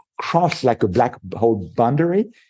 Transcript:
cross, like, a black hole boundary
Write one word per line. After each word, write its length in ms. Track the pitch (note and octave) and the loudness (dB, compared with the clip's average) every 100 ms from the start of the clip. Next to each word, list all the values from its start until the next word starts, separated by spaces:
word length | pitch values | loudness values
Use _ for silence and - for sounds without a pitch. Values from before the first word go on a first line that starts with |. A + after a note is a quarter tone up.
| _ - | _ -12
cross, 460 | - E3+ F3 - | -2 0 0 0
like, 200 | B2+ A2 | 0 0
a 40 | G#2+ | 0
black 300 | F#2 A#2+ - F#2 G2 | 2 0 -2 -12 -2
hole 360 | A#2 G#2 E2+ G#2 | 0 0 -4 0
boundary 500 | A#2 D3 E3+ F#3+ A3 - | 0 2 0 0 -2 -8